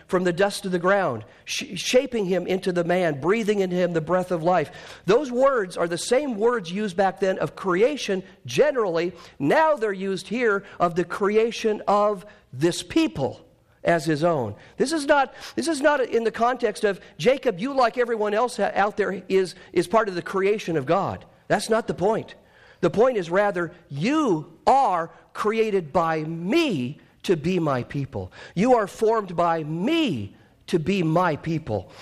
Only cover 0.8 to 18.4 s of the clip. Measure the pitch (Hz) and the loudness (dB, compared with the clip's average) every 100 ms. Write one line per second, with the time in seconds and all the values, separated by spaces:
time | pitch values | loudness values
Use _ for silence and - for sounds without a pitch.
0.8 | 175 202 170 117 107 - - - - 190 | 2 2 0 -4 -10 -16 -10 -8 -8 -8
1.8 | - 254 277 233 185 185 175 185 190 175 | 2 2 2 -2 0 -2 -2 -2 -2 -2
2.8 | 160 180 170 139 156 226 208 208 185 180 | 0 0 0 0 0 0 2 0 0 0
3.8 | 175 165 156 180 180 175 160 180 143 - | 0 0 0 0 0 0 2 2 0 -8
4.8 | - - - 233 277 247 269 254 180 175 | -18 -6 2 2 2 2 2 2 -2 -2
5.8 | 170 170 - 254 294 208 233 240 165 185 | -4 -2 0 0 0 0 0 0 -4 -4
6.8 | 214 170 196 190 190 190 156 - 190 175 | -4 0 0 2 0 0 -4 -4 -2 2
7.8 | 240 285 - 190 - - 120 131 285 269 | 2 2 -4 -4 -6 -16 -4 2 2 2
8.8 | 208 165 175 - - - 143 277 320 285 | 0 0 -2 -6 -16 -2 2 4 4 2
9.8 | 220 190 196 190 - 220 233 202 - - | -2 -2 -4 -6 -4 0 0 0 -4 -2
10.8 | 175 170 170 - 202 214 233 - 220 208 | 0 0 -4 0 2 2 2 0 -2 -2
11.8 | - 202 208 202 - - _ 127 170 190 | 0 2 2 0 -8 -20 _ -2 -2 -2
12.8 | - 320 320 - 131 - - _ _ _ | -2 0 0 0 -4 -6 -18 _ _ _
13.8 | - 170 156 147 170 156 110 101 - - | 0 0 0 0 0 0 -2 -8 -8 -4
14.8 | 254 330 277 294 269 - - - 269 294 | -2 0 2 2 2 -4 -10 -4 -2 2
15.8 | 294 294 247 233 220 220 233 254 220 202 | 2 2 0 0 0 0 0 0 -4 0
16.8 | 208 190 - - 170 269 262 175 254 269 | -2 -2 -8 -2 2 2 0 -2 -2 0
17.8 | 233 247 240 226 208 208 | 0 2 -2 0 0 0